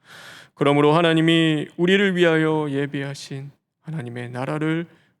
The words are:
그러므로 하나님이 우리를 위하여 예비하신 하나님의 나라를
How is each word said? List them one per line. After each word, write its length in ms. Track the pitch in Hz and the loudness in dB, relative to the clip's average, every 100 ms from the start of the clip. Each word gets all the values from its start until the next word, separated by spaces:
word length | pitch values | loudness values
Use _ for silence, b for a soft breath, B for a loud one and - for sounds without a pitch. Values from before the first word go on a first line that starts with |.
| B B B B B | B B B B B
그러므로 400 | - 143 143 147 | -2 2 4 4
하나님이 760 | 156 170 160 160 165 160 156 147 - | 4 4 2 4 4 2 0 -4 -2
우리를 400 | 175 196 202 180 | 2 2 2 2
위하여 520 | 170 160 156 156 151 | 2 2 2 -2 -2
예비하신 800 | 139 143 147 139 139 - 139 143 - _ _ | -4 -4 -6 -8 -10 -12 -14 -14 -18 _ _
하나님의 480 | - 156 120 120 120 | -12 -10 -10 -10 -10
나라를 560 | 123 135 151 156 160 170 b b b | -10 -8 -4 -4 -4 -6 b b b